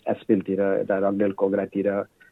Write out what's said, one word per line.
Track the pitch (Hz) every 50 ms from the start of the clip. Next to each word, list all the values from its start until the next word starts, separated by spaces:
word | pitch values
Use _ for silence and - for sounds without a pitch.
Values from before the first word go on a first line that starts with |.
| _
एसफिल्डतिर, | - - - - - 110 95 90 98 95 95
यता | 98 98 95 95 - - 98
रकडेल | 98 98 98 101 98 104 98
कोग्रातिर, | 95 - 101 98 101 101 98 95 - 98 98 101
अ, | 98 101 - - _ _ - -